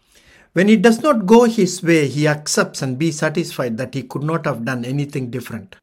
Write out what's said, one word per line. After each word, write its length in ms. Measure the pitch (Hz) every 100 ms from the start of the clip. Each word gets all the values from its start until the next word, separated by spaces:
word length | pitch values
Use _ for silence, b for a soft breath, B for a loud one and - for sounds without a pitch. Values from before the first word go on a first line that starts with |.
| b b b b b
When 140 | 165 202
it 140 | 220
does 200 | 220 226
not 240 | 311 240 185
go 200 | 226 240
his 360 | 226 180 -
way, 240 | 165 165 139
he 220 | 131 151
accepts 520 | 147 151 - 190 -
and 160 | 135 127
be 140 | 165
satisfied 680 | 151 156 156 - - 127 113
that 160 | 127
he 120 | 139
could 180 | 127 131
not 240 | 147 165 160
have 180 | 123
done 200 | 117 123
anything 440 | 120 139 143 143 123
different. 460 | 120 113 113 92 -